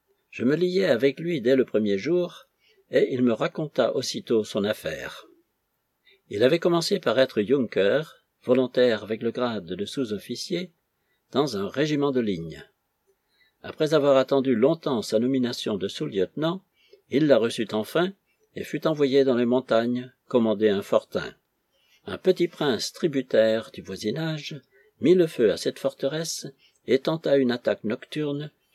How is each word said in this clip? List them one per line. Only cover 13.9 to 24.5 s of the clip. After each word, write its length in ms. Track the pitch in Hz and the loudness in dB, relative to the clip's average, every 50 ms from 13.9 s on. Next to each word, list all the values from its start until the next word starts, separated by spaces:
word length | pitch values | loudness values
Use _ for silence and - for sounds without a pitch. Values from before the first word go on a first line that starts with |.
| 160 | 2
avoir 220 | 151 139 143 135 | 4 4 6 6
attendu 400 | 135 127 - 139 139 127 135 120 | 4 4 4 2 2 2 2 2
longtemps 460 | 107 123 151 165 160 - 156 131 107 | 4 4 2 2 0 -2 -2 -2 -2
sa 180 | 101 - 113 110 | -2 0 0 0
nomination 560 | 120 131 135 131 123 120 123 - - 113 107 | 2 2 0 0 -2 -2 -4 -4 -4 -4 -4
de 100 | 90 95 | -4 -4
sous-lieutenant, 800 | 101 - - 156 147 123 95 90 - - 139 151 - 185 190 _ _ _ _ _ _ - _ _ - | -6 -6 -6 -8 -4 -2 -2 -2 -2 -2 -4 -2 -2 -4 -4 _ _ _ _ _ _ -20 _ _ -2
il 160 | 117 139 156 | 0 2 4
la 100 | 143 131 | 6 4
reçut 320 | 110 113 117 - - 110 - | 4 4 0 -2 -4 -6 -4
enfin 400 | 110 107 107 - - 160 175 196 196 _ _ _ _ _ _ _ - | -4 -4 -4 -2 0 0 0 -2 -4 _ _ _ _ _ _ _ -12
et 80 | 156 - | -12 -10
fut 220 | - - 151 - 160 | -8 -8 -4 -2 -2
envoyé 340 | 156 147 143 131 131 139 135 | 0 0 2 4 4 4 4
dans 120 | 135 120 | 4 4
les 100 | 120 123 | 2 2
montagnes 640 | 117 123 127 - - 117 113 117 120 123 123 123 127 _ _ _ | 2 2 0 2 2 2 2 2 0 -2 -4 -6 -10 _ _ _
commander 440 | - - 123 113 110 107 101 110 107 | -2 0 2 2 2 2 2 2 2
un 120 | 98 101 | 2 0
fortin. 520 | 101 - 117 107 - _ - 101 - - - _ _ _ _ _ _ _ _ _ _ _ _ _ - | -2 0 0 0 0 _ -8 -8 -8 -8 -14 _ _ _ _ _ _ _ _ _ _ _ _ _ -14
Un 120 | - 92 - | -12 -8 -2
petit 300 | - 185 180 156 170 165 | 2 2 2 2 2 -2
prince 440 | - - 156 139 110 92 - - | -2 -2 0 0 0 -2 -4 -6
tributaire 800 | - - 196 160 139 135 127 - - 113 110 110 110 113 110 - | -6 -4 -4 -2 -2 -2 -4 0 2 4 4 4 2 0 -4 -8
du 100 | - - | -16 -16
voisinage 800 | 87 - 95 92 113 104 139 160 165 160 156 147 139 - | -14 -12 -10 -6 -4 -4 -4 -4 -4 -4 -6 -6 -8 -12